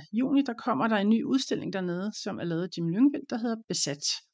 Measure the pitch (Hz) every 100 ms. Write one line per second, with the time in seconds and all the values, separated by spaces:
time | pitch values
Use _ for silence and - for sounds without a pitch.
0 | - 214 269 277 277 226 240 135 220 214
1 | 202 226 - 170 - 165 160 190 180 175
2 | 208 - 208 110 170 165 180 - 170 190
3 | 285 294 - 233 233 226 - 175 147 147
4 | - - -